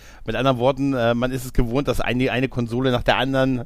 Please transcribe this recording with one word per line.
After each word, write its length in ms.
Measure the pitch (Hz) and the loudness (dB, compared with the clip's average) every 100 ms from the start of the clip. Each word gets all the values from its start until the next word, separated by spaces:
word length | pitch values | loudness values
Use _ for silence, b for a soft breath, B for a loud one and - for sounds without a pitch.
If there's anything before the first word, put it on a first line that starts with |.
| B B - | B B -8
Mit 80 | |
anderen 240 | 113 135 123 | -2 0 2
Worten, 360 | 127 131 139 | 0 0 -2
äh, 200 | 131 117 | 2 2
man 160 | 120 127 | 2 -2
ist 140 | - | -4
es 80 | 131 | -2
gewohnt, 340 | 127 120 127 135 | 0 2 0 0
dass 140 | 120 | -2
eine, 320 | 110 123 127 | 0 0 0
eine 160 | 117 131 | 0 -2
Konsole 420 | 127 117 117 131 | -2 -4 0 0
nach 140 | 120 | 2
der 140 | 117 107 | 2 2
anderen 440 | 131 135 131 127 | 2 2 2 0